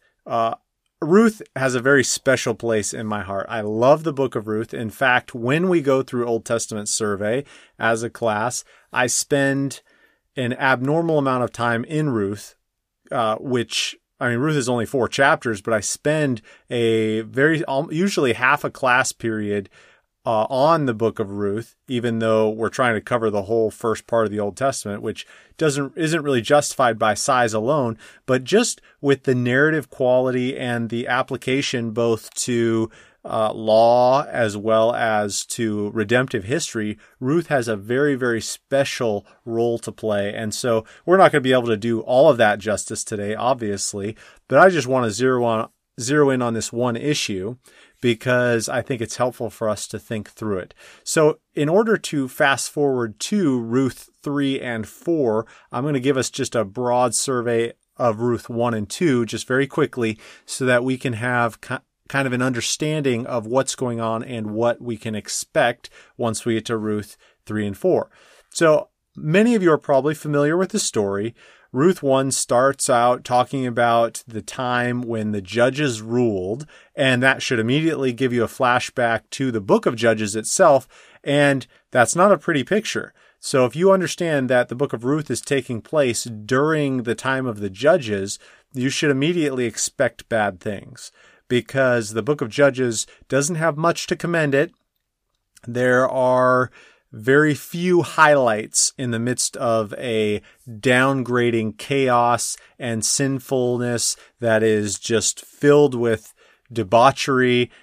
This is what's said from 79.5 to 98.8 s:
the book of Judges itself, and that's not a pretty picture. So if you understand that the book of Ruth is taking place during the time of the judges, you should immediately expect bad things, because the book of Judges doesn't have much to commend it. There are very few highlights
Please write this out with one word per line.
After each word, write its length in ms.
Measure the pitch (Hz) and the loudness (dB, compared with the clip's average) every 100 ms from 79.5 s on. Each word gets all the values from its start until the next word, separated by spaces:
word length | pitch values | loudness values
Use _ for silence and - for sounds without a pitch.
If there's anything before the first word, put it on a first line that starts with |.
the 160 | 113 98 | -2 2
book 140 | 220 196 | 2 2
of 100 | 120 | 0
Judges 400 | 117 110 107 107 | 2 2 -2 -4
itself, 500 | 110 - 180 135 - - - - | -4 4 6 6 2 -14 -20 -10
and 420 | - 143 143 139 - _ _ | -2 2 4 2 -4 _ _
that's 240 | 127 117 | 2 2
not 180 | 170 196 | 4 4
a 40 | 180 | 4
pretty 180 | - 156 | 2 -2
picture. 520 | 123 208 - 107 - - _ _ | 0 -2 -2 -6 -8 -14 _ _
So 240 | - 139 | -2 2
if 100 | 127 | 2
you 160 | 147 190 | 2 4
understand 600 | 190 165 - 170 147 127 | 4 2 -4 -2 0 2
that 180 | 127 120 | 2 2
the 120 | 123 | -2
book 120 | 139 | -4
of 120 | 117 | -2
Ruth 260 | 120 151 147 | -2 -2 -2
is 100 | 120 | -6
taking 400 | - 139 123 117 | -2 -2 -2 -8
place 440 | - 156 135 117 | -4 0 0 0
during 800 | 123 107 107 127 151 156 143 131 | -6 -10 -2 0 2 2 0 -2
the 100 | 117 | -2
time 320 | 110 131 131 131 | -4 -2 -2 -4
of 140 | 104 | -6
the 100 | 101 | -8
judges, 680 | 92 135 175 117 101 98 - - _ _ | 0 2 4 2 -4 -4 -8 -16 _ _
you 160 | 131 127 | -4 -4
should 200 | 139 151 | 0 0
immediately 540 | 135 147 175 147 131 | 2 0 0 -2 -2
expect 640 | 120 - - - 120 - - | -4 -4 -6 -2 -2 -2 -4
bad 320 | 113 104 92 | -2 0 -4
things, 500 | 107 98 - - - - _ _ - | -8 -10 -12 -20 -20 -20 _ _ -2
because 640 | 123 - 135 131 120 107 | -2 0 0 2 2 -2
the 100 | 110 | -4
book 180 | 107 147 | -2 -2
of 80 | 120 | -4
Judges 580 | 120 143 127 127 110 - _ - | 2 2 2 -2 -4 -8 _ -4
doesn't 280 | 131 143 165 | -2 -2 -2
have 200 | 165 147 | -2 0
much 300 | 165 170 - | -2 -2 -4
to 100 | 175 | -6
commend 380 | 170 170 151 | -2 -2 2
it. 180 | 135 170 _ _ _ _ _ _ _ _ _ - | 2 0 _ _ _ _ _ _ _ _ _ -10
There 420 | 120 127 123 127 | -2 2 2 2
are 640 | 131 127 127 127 127 123 - - _ _ | 2 2 4 4 2 0 -6 -20 _ _
very 420 | 120 107 139 151 | -6 2 4 4
few 460 | 143 - 170 180 175 | 0 -6 -4 0 2
highlights 920 | 139 - 156 147 123 107 117 - | 2 4 6 6 4 0 -2 -2